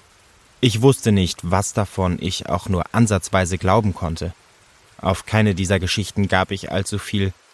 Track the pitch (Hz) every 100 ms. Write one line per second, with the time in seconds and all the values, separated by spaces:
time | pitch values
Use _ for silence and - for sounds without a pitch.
0 | _ _ _ _ _ - 127 107 135 131
1 | 117 101 90 - 85 95 - - 98 -
2 | 92 87 95 - - 87 - 90 - 110
3 | 113 98 - 95 87 92 92 107 107 85
4 | 82 82 85 - _ _ _ _ _ -
5 | 87 - - 110 107 92 92 98 90 -
6 | 95 - 98 92 92 98 - 92 101 101
7 | - 104 95 - _